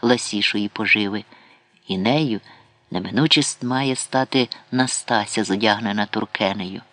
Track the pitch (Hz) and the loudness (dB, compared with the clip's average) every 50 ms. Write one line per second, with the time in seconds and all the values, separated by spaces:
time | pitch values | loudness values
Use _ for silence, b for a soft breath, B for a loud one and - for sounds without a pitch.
0 | - 117 123 120 - - - 104 98 - - 104 104 101 _ - 110 98 - 107 | 6 4 4 4 2 -4 -4 -2 -2 0 0 -2 -4 -4 _ -4 0 2 2 2
1 | 104 101 101 104 101 b b b b b b b b b b b _ - 98 92 | 2 0 -2 -6 -8 b b b b b b b b b b b _ -6 -4 0
2 | 95 113 135 151 156 135 110 95 B B B B B B B _ _ _ - - | 2 2 2 2 2 0 -2 -4 B B B B B B B _ _ _ -6 -6
3 | - - 120 110 147 156 - 151 143 - - - - 123 127 131 135 135 131 - | -6 -2 0 2 2 4 4 2 2 0 -4 -6 -4 -2 -2 0 0 0 -2 -2
4 | - - - 131 131 - - 135 123 117 B B B B - 127 127 127 - - | -6 -2 0 0 0 2 2 0 0 0 B B B B -2 -2 0 0 -2 -6
5 | - - 123 110 104 - - 113 107 - 95 101 107 110 104 104 113 107 101 107 | -2 0 0 0 0 0 -2 -2 0 0 0 0 2 2 2 2 0 -2 -2 -2
6 | 104 101 - 107 104 - _ - 110 98 98 104 92 92 95 113 - _ | -2 -2 -2 -4 -4 -4 _ -2 -2 0 0 -2 -6 -8 -8 -12 -14 _